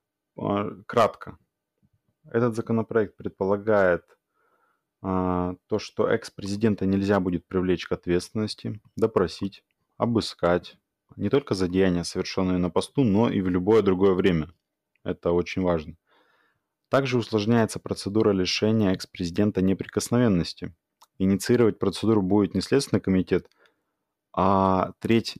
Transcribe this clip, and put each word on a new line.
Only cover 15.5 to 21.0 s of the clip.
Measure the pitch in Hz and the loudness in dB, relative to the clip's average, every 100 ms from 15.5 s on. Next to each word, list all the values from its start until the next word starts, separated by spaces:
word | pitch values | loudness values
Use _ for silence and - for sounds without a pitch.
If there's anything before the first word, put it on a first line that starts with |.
| - | -2
важно. | 90 82 78 80 _ _ _ _ _ _ _ _ - | 0 -2 -4 -18 _ _ _ _ _ _ _ _ -2
Также | 135 135 123 | -2 0 -2
усложняется | 110 107 104 117 107 - | 0 0 2 2 2 -4
процедура | - 98 101 104 107 | -8 -8 -2 2 2
лишения | 98 90 - 107 110 101 | 2 0 0 0 2 2
экс-президента | 90 - - 87 90 104 95 | 0 -6 -6 -4 0 0 2
неприкосновенности. | 95 92 - - - 120 123 90 78 - 85 - _ _ | 0 0 -2 -6 -2 0 2 2 -2 -8 -14 -14 _ _